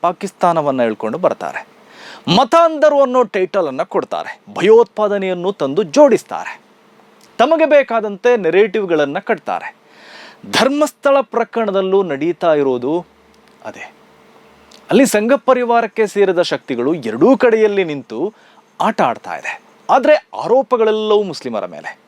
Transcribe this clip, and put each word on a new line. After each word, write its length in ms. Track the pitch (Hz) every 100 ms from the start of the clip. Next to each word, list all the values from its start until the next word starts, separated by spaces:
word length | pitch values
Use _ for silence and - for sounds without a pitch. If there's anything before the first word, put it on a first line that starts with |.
ಪಾಕಿಸ್ತಾನವನ್ನ 840 | 170 185 196 - 180 165 147 131
ಹೇಳ್ಕೊಂಡು 360 | 117 107 110 139
ಬರ್ತಾರೆ. 480 | 180 113 82 - - _ _ - - - - 180
ಮತಾಂಧರು 640 | 254 330 339 311 302 285
ಅನ್ನೋ 200 | 269 254
ಟೈಟಲ್ 440 | 240 208 185 202 160
ಅನ್ನ 160 | 131
ಕೊಡ್ತಾರೆ. 580 | 165 196 131 80 82 - - 104
ಭಯೋತ್ಪಾದನೆಯನ್ನು 960 | 190 220 233 - 214 202 190 180 175
ತಂದು 300 | 202 139 147
ಜೋಡಿಸ್ತಾರೆ. 800 | 196 143 285 220 - 82 - - _ _ _ _ _ _ _ -
ತಮಗೆ 280 | 240 320 311
ಬೇಕಾದಂತೆ 680 | 285 269 226 214 202 240 247
ನೆರೇಟಿವ್ಗಳನ್ನ 840 | 175 175 214 220 196 160 143 160
ಕಟ್ತಾರೆ. 580 | - 214 - 90 - - _ _ - - - - -
ಧರ್ಮಸ್ಥಳ 680 | - 247 285 302 - 285 277
ಪ್ರಕರಣದಲ್ಲೂ 840 | 254 233 226 233 220 196 190 190
ನಡೀತಾ 520 | 190 139 156 170 175 151
ಇರೋದು 520 | 139 127 120 165 175 _ _ _ _ _ 110
ಅದೇ. 300 | - - _ _ _ _ _ _ _ _ - -
ಅಲ್ಲಿ 160 | 196 262
ಸಂಘ 260 | 208 214
ಪರಿವಾರಕ್ಕೆ 720 | 269 - 262 240 233 226 - 214
ಸೇರಿದ 360 | 202 196 180
ಶಕ್ತಿಗಳು 520 | 170 143 - 123 123 165
ಎರಡೂ 420 | 113 113 185 262
ಕಡೆಯಲ್ಲಿ 480 | 247 220 214 202 180
ನಿಂತು 500 | 143 120 110 180 - _ _ _ -
ಆಟ 200 | 180 220
ಆಡ್ತಾ 360 | 156 117 - 82
ಇದೆ. 320 | - - _ _ -
ಆದ್ರೆ 240 | 254 262 302
ಆರೋಪಗಳೆಲ್ಲವೂ 1080 | - 101 147 247 269 240 220 214 214 208
ಮುಸ್ಲಿಮರ 440 | 202 151 131 113 90
ಮೇಲೆ. 320 | 76 80 -